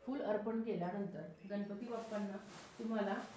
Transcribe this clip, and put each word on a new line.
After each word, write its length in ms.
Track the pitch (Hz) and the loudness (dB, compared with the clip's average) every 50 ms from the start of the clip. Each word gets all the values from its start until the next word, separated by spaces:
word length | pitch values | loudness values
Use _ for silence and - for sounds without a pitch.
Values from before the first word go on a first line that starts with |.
| - | -2
फूल 160 | 240 269 277 208 | -2 -2 0 4
अर्पण 400 | 202 214 208 208 220 220 226 220 | 4 4 4 4 4 2 2 2
केल्यानंतर 580 | 233 196 175 170 180 202 202 196 170 - 156 170 170 - - - 196 | 2 2 2 2 0 0 0 -2 -2 -2 -4 -6 -8 -10 -12 -8 -4
गणपती 360 | 202 202 202 208 202 - 240 | -2 -2 -2 -2 -2 -6 -4
बाप्पांना 500 | 233 233 226 220 - 214 202 202 196 196 202 - - - - - - - - | -4 -4 -4 -4 -2 -2 0 0 0 -2 -4 -6 -8 -12 -12 -12 -14 -8 -4
तुम्हाला 360 | 226 220 226 214 202 196 226 - - - - | 0 2 4 4 4 4 4 0 0 -6 -10